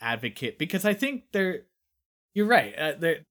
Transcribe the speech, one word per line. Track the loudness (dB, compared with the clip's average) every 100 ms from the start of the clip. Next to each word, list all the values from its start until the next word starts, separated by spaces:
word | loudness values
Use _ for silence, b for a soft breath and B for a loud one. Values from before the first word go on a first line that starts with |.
advocate | -4 -4 -4 -6 -8 -6
because | -4 0
I | 0
think | 0 -2 -4 -4
there, | -2 0 -2 -10 _ _ _ _ _ _
you're | 0 4
right. | 4 4 -2
Uh, | -4
the, | 0 0 0 -4